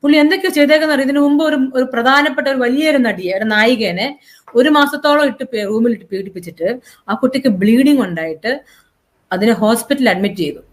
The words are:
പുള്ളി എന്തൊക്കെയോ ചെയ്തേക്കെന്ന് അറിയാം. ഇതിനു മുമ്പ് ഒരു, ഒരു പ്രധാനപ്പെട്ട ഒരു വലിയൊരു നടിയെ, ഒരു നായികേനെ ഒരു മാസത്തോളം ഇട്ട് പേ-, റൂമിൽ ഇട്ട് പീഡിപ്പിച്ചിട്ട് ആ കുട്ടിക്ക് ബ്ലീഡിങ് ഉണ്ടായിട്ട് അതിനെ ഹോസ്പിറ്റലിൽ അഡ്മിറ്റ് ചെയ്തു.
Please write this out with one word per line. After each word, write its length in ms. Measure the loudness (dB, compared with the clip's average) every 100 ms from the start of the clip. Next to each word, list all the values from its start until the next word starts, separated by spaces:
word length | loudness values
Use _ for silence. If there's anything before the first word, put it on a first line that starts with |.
പുള്ളി 160 | 4 4
എന്തൊക്കെയോ 320 | 4 2 -2
ചെയ്തേക്കെന്ന് 440 | 2 4 4 2
അറിയാം. 120 | 0 0
ഇതിനു 140 | 0
മുമ്പ് 240 | 2 2
ഒരു, 260 | 0 0 -2
ഒരു 100 | -2
പ്രധാനപ്പെട്ട 640 | -2 0 2 2 2 -2 -4
ഒരു 80 | -2
വലിയൊരു 420 | -2 0 0 2
നടിയെ, 400 | 0 -2 -4 -4
ഒരു 60 |
നായികേനെ 720 | -2 2 2 2 -2 -4 -6 -8 _ -20 -4
ഒരു 140 | 0 4
മാസത്തോളം 560 | 4 2 0 0 2
ഇട്ട് 200 | 0 -2
പേ-, 220 | -8 -6 -4
റൂമിൽ 260 | 0 0
ഇട്ട് 120 | -2
പീഡിപ്പിച്ചിട്ട് 760 | -6 -10 -10 -12 -16 -6 -6 -6 -12 -20 -8
ആ 60 |
കുട്ടിക്ക് 340 | -2 -2 0 -2
ബ്ലീഡിങ് 540 | 0 2 4 4 2
ഉണ്ടായിട്ട് 600 | 0 -4 -8 -8 -6 -8 _ _ _ _ _ _ _
അതിനെ 200 | -2 0
ഹോസ്പിറ്റലിൽ 580 | 2 0 0 -2 -2 0
അഡ്മിറ്റ് 260 | 0 -4 -4
ചെയ്തു. 220 | -6 -6 -18